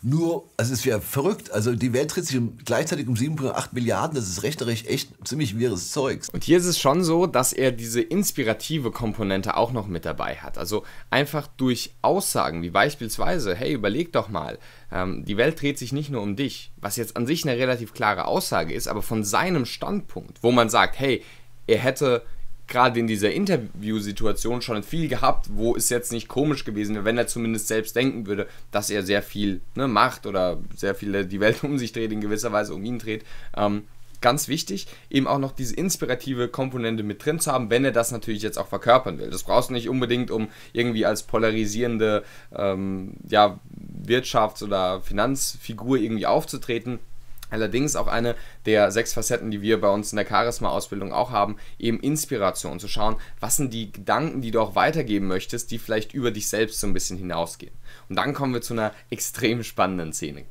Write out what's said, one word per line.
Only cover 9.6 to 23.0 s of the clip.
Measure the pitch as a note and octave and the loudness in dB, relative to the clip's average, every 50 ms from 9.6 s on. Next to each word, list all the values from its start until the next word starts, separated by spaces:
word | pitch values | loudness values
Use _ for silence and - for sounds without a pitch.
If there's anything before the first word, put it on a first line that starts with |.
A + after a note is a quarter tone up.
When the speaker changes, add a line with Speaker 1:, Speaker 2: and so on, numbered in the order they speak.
| A2 A#2+ | 0 2
Speaker 2:
noch | B2+ A#2+ G2+ G2+ | 0 -4 -4 -4
mit | F2+ E2 - | -6 -6 -4
dabei | E2 D#2 - - G1+ - | -6 -4 -4 -4 -6 -6
hat. | - - C#2 - - | -8 -8 -8 -6 -6
Also | - F2+ G#2+ G#2 - - - - - - | -4 -4 -4 -4 -6 -6 -16 -16 -6 0
einfach | - B2 C#3+ C#3+ - D3+ C#3 - - - | 2 2 2 2 -2 -6 -6 -6 -6 -2
durch | C3 B2+ B2 A2+ - - - - - | 0 0 0 0 -4 -10 -8 0 2
Aussagen | A2+ D#3 F#3+ F#3+ - - B2+ D#2+ C2 D#2+ E2 | 2 2 2 0 0 0 0 0 0 -2 -4
wie | E2+ F2 | -6 0
beispielsweise, | E2+ G2 G#2+ D3 D3 - A#2+ A2 - - G2+ F2 F3+ F3 A#2+ G2+ F2+ | 4 4 4 4 2 -4 -8 -6 -2 0 2 2 2 2 0 -2 -2
„Hey, | F2+ B2+ C#3 D3+ | -2 0 -2 -2
überleg | B2 G#2 G2+ G#2 C#3+ F3 - - | 0 0 0 0 0 -2 0 0
doch | C3+ G2+ F#2+ | -2 0 0
mal, | G#2 E2+ D2+ B1 G#1+ - - - - - - - | -4 -6 -6 -6 -10 -12 -14 -20 -20 -20 -16 -6
ähm, | - F2+ F#2 F#2+ E2+ - - | -4 -2 -2 -2 -4 -6 -4
die | - G2+ G#2 | -4 2 2
Welt | A#2 B2 A#2 - | 4 2 2 0
dreht | C#3 C#3+ C#3 - | -2 -2 -2 -4
sich | B2+ A2+ | -6 -4
nicht | C3 C#3+ D3+ C#3 | -4 -4 -4 -4
nur | C#3+ A#2+ | -4 -4
um | G2+ G#2 G2+ | -2 -4 -2
dich“, | G2 C#3+ B2+ - - - - - - | -2 -2 -4 -4 -8 -14 -14 -16 -8
was | - G2+ G2 - | -8 -6 -4 -4
jetzt | A2+ G#2+ - - | -6 -6 -2 -4
an | A#2+ | 0
sich | A#2+ D#3+ E3 - D3+ | 0 0 0 0 0
eine | B2 A#2+ | 0 2
relativ | C3 B2+ B2+ A2+ A2+ G#2+ - | 2 2 0 0 -2 -10 -4
klare | - A2+ G#2+ G2+ F2+ - | 0 2 2 2 2 0
Aussage | - - F3 F#3 - - F#2+ E2 D#2+ - | 0 0 0 0 0 0 0 0 0 -2
ist, | - - - | -4 -4 -4
aber | - G#2 | -2 -2
von | G2 - A#2+ A2 G#2 | -2 0 0 -2 -2
seinem | G2+ A2 A2 D3 F#3 F#3 D3+ B2 | 2 2 2 2 2 2 0 0
Standpunkt, | A2 - - - - G3 G#3 - - - - E2+ - - - - | -2 -6 -8 -6 -4 -4 -4 -6 -8 -12 -12 -12 -14 -14 0 2
wo | A#2 | 4
man | B2 B2 A#2 A2 | 6 6 4 6
sagt, | A2 A2+ F#2+ F#2+ - - | 6 6 6 6 4 0
„Hey, | C3 C#3 B2 - - - - - - - - - - | 0 0 0 0 -2 -10 -20 -20 -18 -18 -16 -12 0
er | - A2 G#2 | 2 2 4
hätte | A#2+ C3 C3+ - D3 C3+ B2 A#2 - - - - - - - - - - | 4 0 0 2 2 2 2 2 0 -4 -6 -4 -2 -2 -4 -4 -6 -4
gerade | - B2 B2 B2+ A#2 | 4 4 4 6 6
in | A#2 | 2